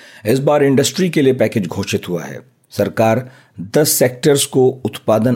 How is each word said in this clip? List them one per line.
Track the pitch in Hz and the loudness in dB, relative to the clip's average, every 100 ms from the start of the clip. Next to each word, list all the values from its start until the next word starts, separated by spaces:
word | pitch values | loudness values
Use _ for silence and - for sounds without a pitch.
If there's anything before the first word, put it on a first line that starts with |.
| - - 104 | -20 -10 -2
इस | 131 | 0
बार | 147 147 | 2 2
इंडस्ट्री | 139 135 143 - 185 | 2 2 0 -2 -2
के | 156 | 2
लिए | 131 | 2
पैकेज | 127 110 117 87 | 2 0 -2 -4
घोषित | - 95 98 - | -6 -6 -6 -6
हुआ | 85 | -8
है। | 71 64 - _ _ | -8 -14 -18 _ _
सरकार | - 101 82 110 113 127 - _ - 90 151 | -6 -6 0 0 0 -4 -18 _ -16 -2 0
दस | 147 | 2
सेक्टर्स | - 127 123 156 139 - | 2 0 0 2 2 0
को | 135 127 | 2 2
उत्पादन | 127 - - - 110 117 | 0 -8 -8 -2 0 2